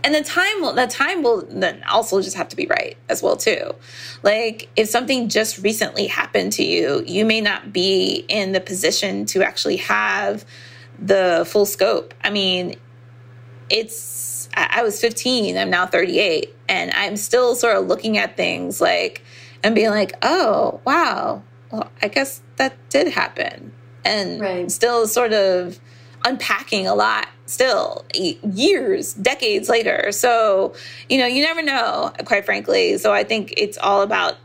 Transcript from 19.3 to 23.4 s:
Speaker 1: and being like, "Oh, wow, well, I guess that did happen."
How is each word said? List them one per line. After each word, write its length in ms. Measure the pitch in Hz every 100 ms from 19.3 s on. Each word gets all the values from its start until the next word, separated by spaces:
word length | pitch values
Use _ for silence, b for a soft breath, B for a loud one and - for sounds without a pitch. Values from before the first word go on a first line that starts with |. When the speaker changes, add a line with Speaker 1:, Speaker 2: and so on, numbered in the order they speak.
| B B B
Speaker 1:
and 140 | 214 214
being 140 | 220
like, 240 | 208 190 -
"Oh, 580 | 240 349 262 196 - - -
wow, 580 | 302 285 - - 202 - - -
well, 220 | 220 - -
I 60 | 208
guess 340 | 269 269 - - -
that 220 | 269 - -
did 200 | 277 339
happen." 640 | - - -